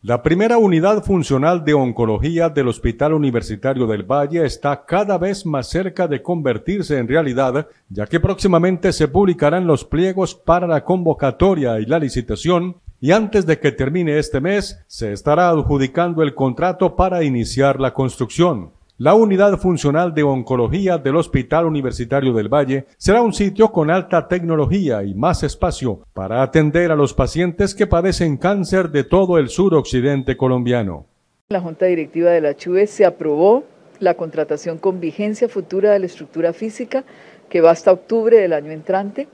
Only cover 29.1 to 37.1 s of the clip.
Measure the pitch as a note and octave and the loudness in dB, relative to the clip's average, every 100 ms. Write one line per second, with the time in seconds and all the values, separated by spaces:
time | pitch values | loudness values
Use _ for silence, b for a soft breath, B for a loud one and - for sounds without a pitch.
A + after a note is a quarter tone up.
29.1 | F3 F#3 F3 C3 - F#3+ D#3+ A#2+ B2+ C3 | 2 4 2 0 0 2 2 0 -2 0
30.1 | C#3 B2+ B2+ C3 B2+ A#2+ B2 G2+ D#2 - | -2 -4 -2 0 0 0 -2 -2 -8 -16
31.1 | _ _ _ _ G3 F3 D#3+ F#3 F3 D#3 | _ _ _ _ -6 -6 -2 0 0 -4
32.1 | E3 E3+ E3+ D3+ C#3+ F3 F#3 G#3 - F#3 | 0 2 2 0 -4 -2 0 0 4 2
33.1 | - D#3 D3 F#3 B3 C#4+ _ _ - F3+ | 2 -4 2 4 4 0 _ _ -4 -2
34.1 | E3+ E3 D#3 D3+ D3 F3 D#3+ G3 F#3 E3+ | -2 -4 -6 -4 -4 -6 -4 -4 -2 -8
35.1 | D#3 G#3 G#3 A#3 G#3 E3 F#3 G#3 G3+ F3+ | -4 -6 -2 -4 -4 -6 0 2 2 0
36.1 | - D3 D#3+ E3 E3+ A3 G#3+ A#3+ C4 - | -10 -12 -4 -4 -2 -10 -8 -6 -6 -8